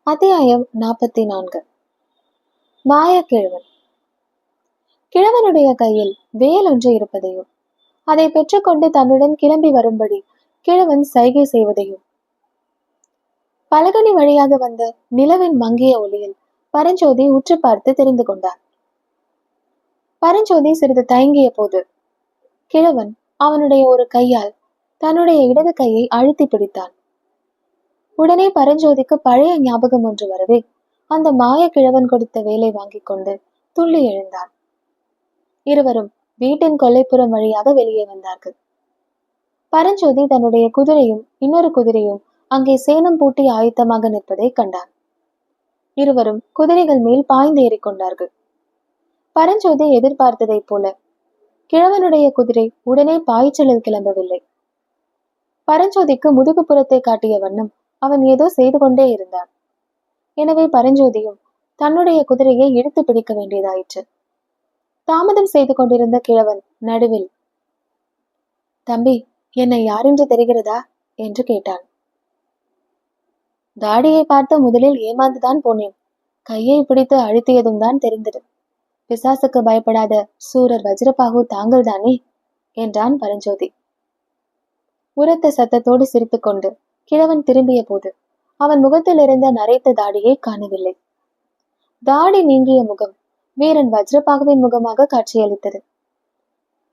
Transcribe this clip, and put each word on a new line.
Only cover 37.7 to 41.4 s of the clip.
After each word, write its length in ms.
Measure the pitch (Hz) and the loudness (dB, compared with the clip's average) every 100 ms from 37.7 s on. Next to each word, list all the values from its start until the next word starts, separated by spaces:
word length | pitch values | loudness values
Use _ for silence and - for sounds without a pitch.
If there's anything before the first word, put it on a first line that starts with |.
வெளியே 320 | 277 226 220 | 2 2 -2
வந்தார்கள். 500 | 202 190 185 185 185 - _ _ _ _ _ _ _ _ _ _ _ | -6 -12 -16 -16 -18 -20 _ _ _ _ _ _ _ _ _ _ _
பரஞ்சோதி 580 | 320 359 403 320 262 285 | 0 0 0 0 0 0
தன்னுடைய 440 | 254 233 233 226 269 | 0 2 2 0 0
குதிரையும் 440 | 277 302 233 214 - | 2 2 2 -2 -10
இன்னொரு 320 | _ | _